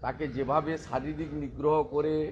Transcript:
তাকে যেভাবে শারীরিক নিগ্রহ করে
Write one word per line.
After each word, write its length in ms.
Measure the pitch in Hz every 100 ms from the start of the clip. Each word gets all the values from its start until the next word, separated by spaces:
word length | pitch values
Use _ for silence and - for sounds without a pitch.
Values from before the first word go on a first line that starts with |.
তাকে 220 | 117 131 151 123
যেভাবে 360 | 131 147 151 160 -
শারীরিক 460 | 131 139 151 160 147
নিগ্রহ 340 | 139 120 143 156 143
করে 220 | 143 151 156 151